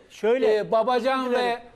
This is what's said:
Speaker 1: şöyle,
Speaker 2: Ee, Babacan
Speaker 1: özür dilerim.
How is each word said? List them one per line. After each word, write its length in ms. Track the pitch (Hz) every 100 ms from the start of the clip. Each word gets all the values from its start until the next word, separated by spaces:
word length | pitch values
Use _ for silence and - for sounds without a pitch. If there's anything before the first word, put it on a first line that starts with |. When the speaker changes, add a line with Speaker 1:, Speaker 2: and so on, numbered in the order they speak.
| -
Speaker 1:
şöyle, 480 | - 208 254 220 214
Speaker 2:
Ee, 140 | 190
Babacan 500 | 220 226 247 247 262
Speaker 1:
özür 100 | 254
dilerim. 300 | 247 247 240 -